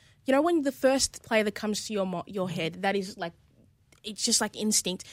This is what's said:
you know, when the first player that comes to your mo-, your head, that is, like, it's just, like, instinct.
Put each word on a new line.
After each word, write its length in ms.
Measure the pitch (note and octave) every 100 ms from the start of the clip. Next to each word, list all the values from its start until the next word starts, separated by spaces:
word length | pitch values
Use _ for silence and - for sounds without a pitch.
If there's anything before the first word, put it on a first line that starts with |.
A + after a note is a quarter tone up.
| _ _
you 80 | -
know, 80 | C4+
when 220 | E4 E4
the 100 | C#4
first 500 | - C4 C4+ - -
player 220 | - A3
that 100 | G#3
comes 320 | G3+ G#3+ G3+ -
to 60 |
your 140 | G#3+ F#3+
mo-, 180 | E3+ -
your 220 | G3 F3+
head, 340 | D#3+ E3 F3
that 140 | G3 G3
is, 220 | F#3+ G3+
like, 160 | F3 - _ _ - _ _ -
it's 220 | G#3+ G3
just, 160 | A#3+ A3
like, 160 | G#3+ -
instinct. 480 | G#3+ G#3 F3+ F#3 -